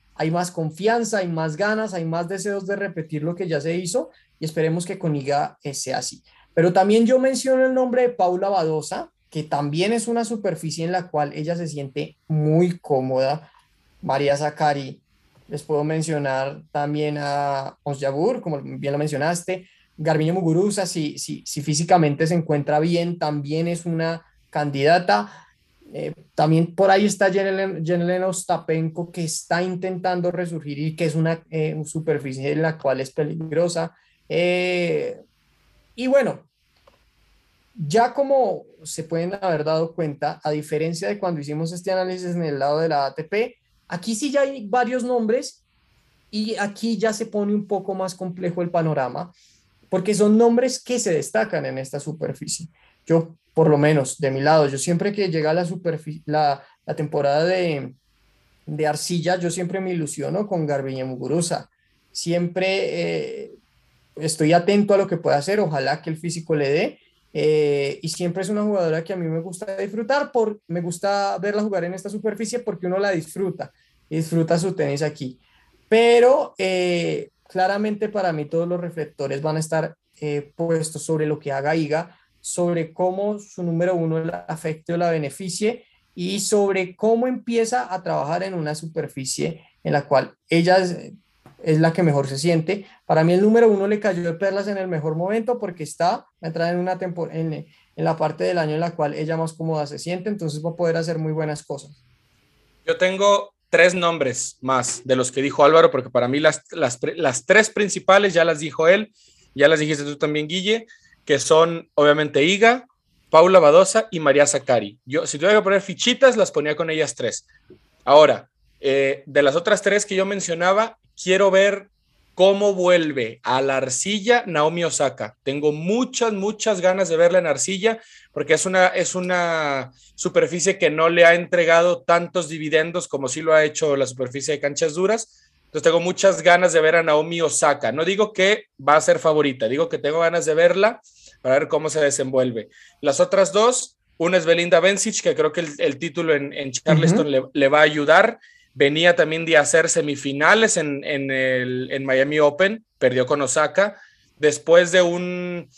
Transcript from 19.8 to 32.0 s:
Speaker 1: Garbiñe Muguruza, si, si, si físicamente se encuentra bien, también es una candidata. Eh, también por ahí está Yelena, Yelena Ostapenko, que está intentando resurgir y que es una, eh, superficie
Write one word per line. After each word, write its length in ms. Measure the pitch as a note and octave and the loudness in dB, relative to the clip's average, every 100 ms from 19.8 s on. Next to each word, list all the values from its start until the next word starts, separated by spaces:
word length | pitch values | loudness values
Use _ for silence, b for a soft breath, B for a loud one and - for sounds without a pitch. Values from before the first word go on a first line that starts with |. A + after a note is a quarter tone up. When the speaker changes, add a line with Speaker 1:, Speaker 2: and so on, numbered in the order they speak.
| b - | b -6
Speaker 1:
Garbiñe 360 | D#3 D#3 D#3 | -2 0 0
Muguruza, 520 | F#3 E3 D#3+ G#3 G3+ F3+ | 0 0 2 2 0 -4
si, 320 | F3 D3+ C#3 | -4 -6 -6
si, 260 | - B2 - | -10 -12 -10
si 160 | - | -8
físicamente 640 | C#3 D3 E3+ F3+ D3+ C#3+ D#3+ | -4 -2 2 4 4 0 -2
se 80 | |
encuentra 460 | F3 D#3+ D3 C#3+ D3+ | -2 -2 -4 -2 0
bien, 380 | E3 E3+ F3 F3 | 0 0 -2 -4
también 500 | D3+ D3 C#3+ D#3 E3+ | -4 -4 -4 -4 -4
es 180 | E3+ E3+ | -6 -6
una 400 | E3 E3 E3 - _ _ | -4 -4 -6 -12 _ _
candidata. 800 | D#3 D3 C#3 C#3 F3 F3 G#3 G#3 B B B _ _ - | -6 -4 0 4 4 4 0 -2 B B B _ _ -18
Eh, 220 | - D3+ D3+ _ | -12 -10 -12 _
también 400 | - D#3 D#3+ E3+ | -2 2 2 2
por 160 | - G3 | 2 2
ahí 160 | F#3+ G#3 | 4 2
está 220 | G3+ G3 | 2 0
Yelena, 520 | F#3+ G3 F#3+ F#3+ F#3 | 2 0 -2 -4 -4
Yelena 480 | D#3+ F3 F3 F3+ F#3 | -2 0 0 0 -2
Ostapenko, 840 | F3+ - E3 - D#3+ D#3+ D#3+ E3+ | -4 -4 -4 -2 -2 -4 -6 -10
que 140 | F3 | -6
está 380 | D#3+ - - E3+ | -6 -6 -4 -2
intentando 680 | F#3 F3+ F#3 F#3 F#3 F3+ F3+ | -2 -4 -6 -4 -2 -2 -2
resurgir 480 | E3+ F3 E3 C#3+ C#3+ | -4 -6 -8 -10 -6
y 180 | D#3 D#3 | -6 -2
que 100 | E3 | -2
es 80 | |
una, 280 | D#3 D#3+ E3 - | 0 -2 -2 -6
eh, 260 | D#3+ D#3 D#3 | -4 -4 -4
superficie 680 | D3+ D#3+ | -8 -6